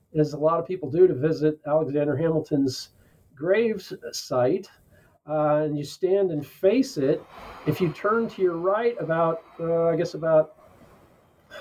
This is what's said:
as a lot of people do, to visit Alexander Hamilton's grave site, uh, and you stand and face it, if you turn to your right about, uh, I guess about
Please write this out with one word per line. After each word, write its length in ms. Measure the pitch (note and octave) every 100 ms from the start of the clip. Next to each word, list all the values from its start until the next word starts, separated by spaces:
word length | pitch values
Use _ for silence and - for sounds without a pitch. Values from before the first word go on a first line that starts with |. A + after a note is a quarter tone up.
| _ D#3+
as 160 | D3
a 40 | C#3
lot 220 | D3+ E3+
of 60 | E3+
people 240 | F#3 C#3
do, 160 | D#3 F3+
to 80 |
visit 460 | C3 D#3 C#3+ D3+ D3+ C#3+
Alexander 480 | D#3 C#3+ C#3+ D3 C3+
Hamilton's 760 | E3 D#3 D3+ D3 C3+ - - _ _ _ _ -
grave 560 | D#3+ G#3 A#3 G#3 - D#3 D#3
site, 580 | - - C3 B2+ F3+ G3 - _ _ _ _ -
uh, 320 | D3+ D3+ D3+ D#3
and 120 | D3+
you 60 |
stand 480 | C#3+ - F3+ G3 F#3+
and 140 | D3+ C3
face 520 | - F#3+ A#3+ C4+ -
it, 240 | C3+ D#3 - - - - -
if 160 | -
you 100 | F3+
turn 380 | - G3+ A3+ A3+
to 120 | -
your 140 | F#3 E3
right 400 | F3+ G#3 A#3 A#3
about, 440 | D#3 E3 E3 D#3+ - -
uh, 280 | E3 E3+ E3+
I 80 | D#3+
guess 180 | E3
about 400 | D#3 D#3+ D#3 D#3 - - - - - _ _ _ _ _ -